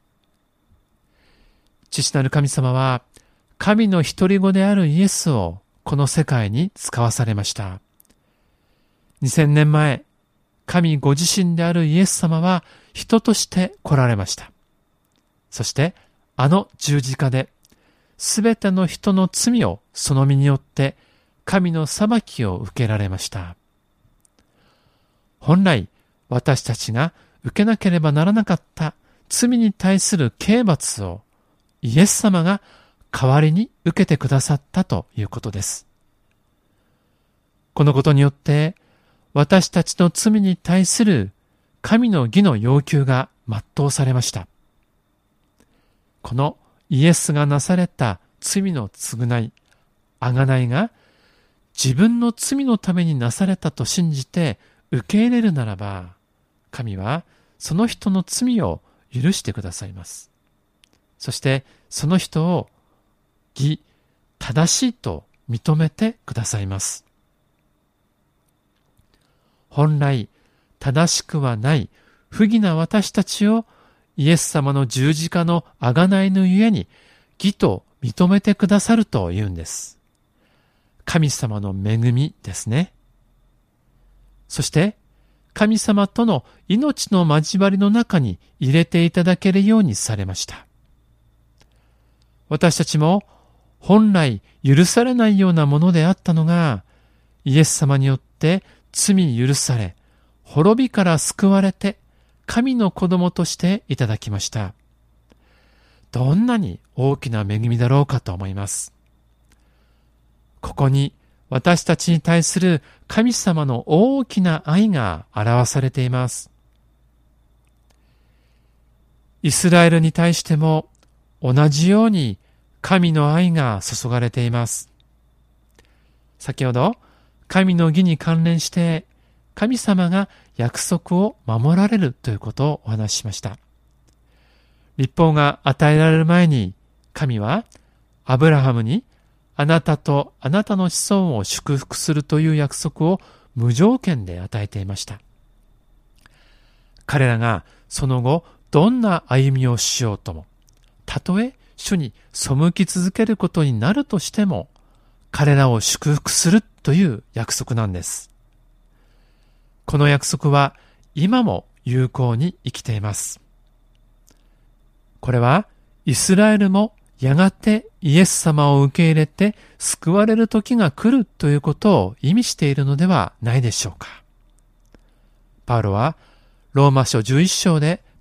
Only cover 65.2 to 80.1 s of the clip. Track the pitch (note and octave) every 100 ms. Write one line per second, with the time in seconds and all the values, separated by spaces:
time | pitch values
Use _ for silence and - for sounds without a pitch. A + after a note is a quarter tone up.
65.2 | - _ - A#2+ - D#3 D#3+ - A3 -
66.2 | - - G#2+ G#2+ F#2+ F#2+ - - _ _
67.2 | _ _ _ _ _ _ _ _ _ _
68.2 | _ _ _ _ _ _ _ _ _ _
69.2 | _ _ _ _ _ - D3+ D3 C#3+ C3
70.2 | - _ _ _ _ - C#3 C3+ E3+ -
71.2 | - D#3 C3+ A2 B2 D#3 - _ _ _
72.2 | _ - G#3 A3+ G3+ D#3+ E3 G#3+ F#3+ -
73.2 | - - G#3 A3+ - _ _ _ _ -
74.2 | C#3+ E3 - D#3+ C#3 C#3 C3 C3 C3+ D#3
75.2 | E3 F3+ E3+ E3+ - _ A#2+ B2+ F#3 G3
76.2 | G3 F#3+ F#3 F#3 A3+ E3 - _ _ _
77.2 | _ - F#3+ - E3+ G2 - _ B2 -
78.2 | F3+ G3 - G3+ F3 G3+ - A3+ G#3 A#2
79.2 | F2 F#2 G#2 E2+ E2 - - - _